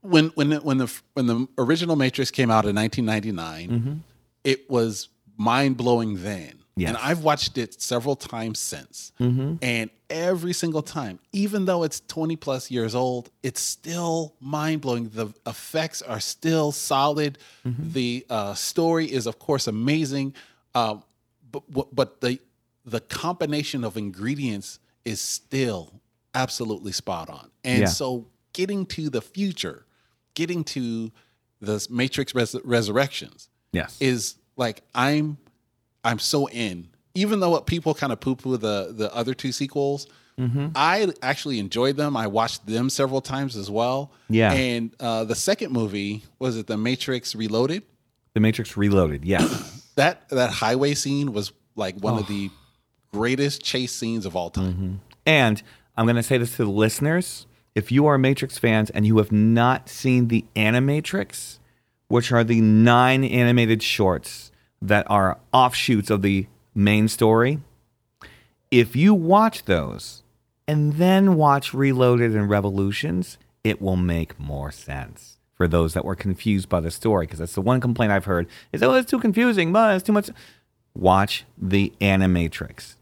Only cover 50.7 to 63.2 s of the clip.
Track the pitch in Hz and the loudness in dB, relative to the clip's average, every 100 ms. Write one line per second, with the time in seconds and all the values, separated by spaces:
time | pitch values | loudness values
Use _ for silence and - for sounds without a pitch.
50.7 | 123 143 143 139 139 143 104 101 _ _ | 2 0 -2 -2 -2 -2 -4 -6 _ _
51.7 | - 98 95 101 113 98 101 98 - _ | -8 -8 -4 -2 -2 -2 -6 -8 -10 _
52.7 | _ _ _ _ 104 117 131 143 139 - | _ _ _ _ -4 -2 0 -2 -2 -6
53.7 | 127 123 - 117 113 95 90 85 - 92 | -4 -4 -6 -4 -4 -4 -6 -6 -4 -4
54.7 | 90 92 95 - _ - 156 123 107 - | -4 -6 -8 -14 _ 0 4 4 0 -4
55.7 | - _ - 113 120 117 131 120 - 110 | -20 _ -2 0 0 2 0 0 -2 -2
56.7 | 101 110 - 143 165 180 - - _ _ | 2 0 2 0 0 -2 -10 -18 _ _
57.7 | - 101 127 151 139 131 135 131 - 120 | -6 0 4 4 4 4 2 -4 -2 2
58.7 | 110 107 - 104 110 104 104 110 117 120 | 2 2 2 4 4 4 4 4 4 4
59.7 | 131 - - 135 127 120 117 - - 107 | 2 -4 -6 2 2 4 0 -2 0 2
60.7 | 120 135 147 - 196 202 - - - _ | 2 2 0 -2 -6 -6 -10 -16 -18 _
61.7 | _ _ _ _ 120 117 120 113 117 110 | _ _ _ _ 0 4 4 4 6 6
62.7 | 107 117 120 127 131 | 8 8 8 6 4